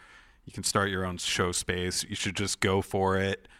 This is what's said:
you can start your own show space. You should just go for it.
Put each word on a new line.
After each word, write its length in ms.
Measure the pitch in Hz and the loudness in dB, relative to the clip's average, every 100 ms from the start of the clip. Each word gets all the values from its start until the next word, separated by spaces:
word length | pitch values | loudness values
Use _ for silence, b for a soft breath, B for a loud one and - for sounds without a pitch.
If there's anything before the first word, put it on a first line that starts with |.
| b b b b - | b b b b -14
you 60 | |
can 120 | - | -6
start 240 | - 107 98 | 0 2 2
your 160 | 92 | 0
own 140 | 92 87 | -2 -4
show 340 | - - 90 | -2 0 2
space. 500 | 87 - 90 90 - - | 0 -2 -2 -2 -2 -4
You 80 | 101 | -4
should 200 | 104 90 | -2 -2
just 240 | 98 - | -2 0
go 200 | 101 95 | 2 2
for 380 | - 101 95 95 | 2 0 2 2
it. 280 | 98 92 b | 0 -2 b